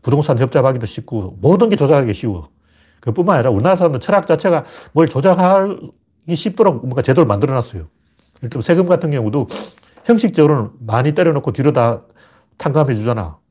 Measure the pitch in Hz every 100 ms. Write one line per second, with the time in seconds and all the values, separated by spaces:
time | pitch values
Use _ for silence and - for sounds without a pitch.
0 | - 143 147 123 127 170 135 123 113 -
1 | - 113 92 92 123 185 233 196 143 143
2 | 120 101 117 90 78 _ _ _ _ _
3 | 123 110 175 160 123 101 156 185 175 131
4 | - 202 - 156 190 160 - - - 147
5 | 165 131 190 185 180 196 196 - - _
6 | _ _ - 165 220 180 202 127 127 123
7 | - 180 143 - 139 131 117 90 80 _
8 | _ _ _ _ 117 123 113 170 180 180
9 | 160 139 107 139 113 - - _ _ _
10 | - 233 220 160 151 143 104 - 113 113
11 | 143 151 170 143 - 117 139 135 117 113
12 | _ _ _ _ _ _ 151 143 139 113
13 | 110 113 85 76 _